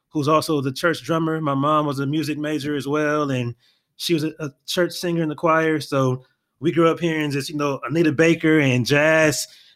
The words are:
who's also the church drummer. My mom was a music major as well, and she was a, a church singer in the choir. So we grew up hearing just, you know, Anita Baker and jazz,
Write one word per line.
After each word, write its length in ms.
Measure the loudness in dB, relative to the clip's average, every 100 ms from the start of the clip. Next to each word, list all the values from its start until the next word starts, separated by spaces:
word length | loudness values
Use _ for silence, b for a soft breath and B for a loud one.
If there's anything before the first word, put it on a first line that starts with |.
| _
who's 180 | -4 2
also 340 | 2 2 -2
the 100 | -2
church 320 | -2 -2 -2
drummer. 380 | -2 -2 -2 -2
My 140 | -2 0
mom 320 | 2 2 0
was 100 | -2
a 60 | -2
music 320 | -2 -2 -4
major 380 | -4 -4 -4 -4
as 120 | -2
well, 440 | -2 0 0 -2
and 240 | -2 -4 -8 _ _ _ -10
she 180 | -2
was 100 | -2
a, 100 | -2 -6
a 120 | -12 -12 -8
church 240 | -2 -2
singer 320 | -2 -4 -2
in 60 | -2
the 60 | -2
choir. 440 | 2 2 2 -2
So 440 | -2 0 0 0 b b _ -6
we 120 | -2
grew 160 | 2 2
up 120 | 2
hearing 320 | -2 -2 -2
just, 180 | -4 -4
you 60 | -4
know, 240 | -2 -2
Anita 280 | -2 0 2
Baker 480 | 4 4 4 2 4
and 260 | 4 2 2
jazz, 600 | 2 4 4 4 0 -6 B B